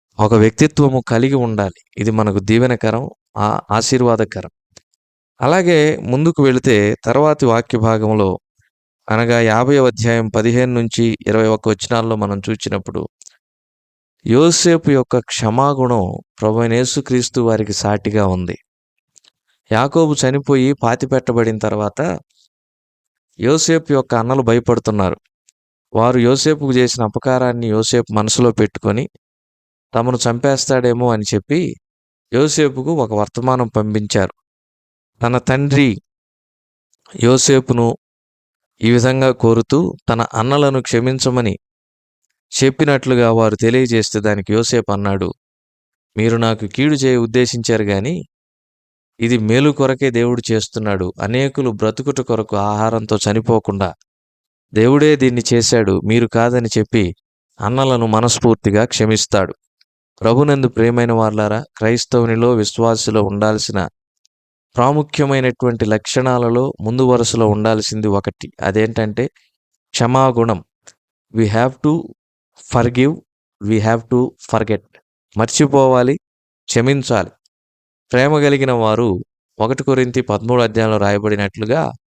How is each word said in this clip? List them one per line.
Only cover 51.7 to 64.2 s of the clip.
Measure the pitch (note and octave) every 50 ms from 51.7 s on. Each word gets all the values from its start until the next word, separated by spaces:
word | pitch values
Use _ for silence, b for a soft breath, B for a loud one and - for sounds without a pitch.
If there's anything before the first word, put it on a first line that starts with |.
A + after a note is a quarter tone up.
| A2 F#2+ A2 A2 G#2+ - C3 C#3+ - C#3
కొరకు | B2 - A#2 A2 G#2 - G#2+
ఆహారంతో | G2+ G2+ G#2 G#2 G#2 A2 A2+ A2+ A2 A2 G#2+ G#2+
చనిపోకుండా | G2+ - G#2+ G#2 A2+ A2+ - A#2 A2 - - G2 G2 G2 F2 - _ _ _ _ _ _ _ _ _ _ _ _ _ _ _ -
దేవుడే | G#2+ A2+ B2 C#3 C#3+ D3+ D3+ D3+
దీన్ని | C#3 C3 B2+ B2 A#2+ A2+ - B2
చేశాడు, | A#2 A2+ - B2+ A#2 G#2+ G2 G2+ F#2 -
మీరు | G2+ A2 A#2 A#2
కాదని" | A2 - A#2 A#2 B2 B2 B2 A#2 A2 -
చెప్పి | A2 G#2+ - - A2+ G2 F2 - _ _ _ _ _ _ _ _ -
అన్నలను | A2 G#2 B2 C3 C3+ C3 B2+ A#2 A#2
మనస్ఫూర్తిగా | A2+ G#2+ A2 A#2 A#2+ - - - A#2+ A2+ - - G#2+ G2 G#2 A#2
క్షమిస్తాడు. | - - - A2+ G#2+ A2 G#2 - - - G2+ F#2 F2 - _ _ _ _ _ _ _ _ _ _ _ _ -
ప్రభునందు | G2 A2+ A#2 C3 D3 D3 C#3+ C3+ C3
ప్రియమైన | B2 - A2+ A2+ A#2 A#2+ A#2+ A#2+ A#2
వార్లారా, | A#2 A2+ A2 G#2+ G#2+ G#2+ G#2+ G#2 G#2+ A2+ D3 - -
క్రైస్తవునిలో, | - G#2+ A2 A#2+ A#2+ - - - A#2+ A#2 A2+ A2+ A2+ A#2 B2 B2
విశ్వాసిలో | A2+ G#2 F#2+ - - A2+ A2+ A2+ G#2+ - A2 G#2+ A2 G2+
ఉండాల్సిన | G2+ G2+ G2+ G#2+ G#2+ G#2+ G#2+ - - G2+ G2 F2 - _ _ _ _ _ _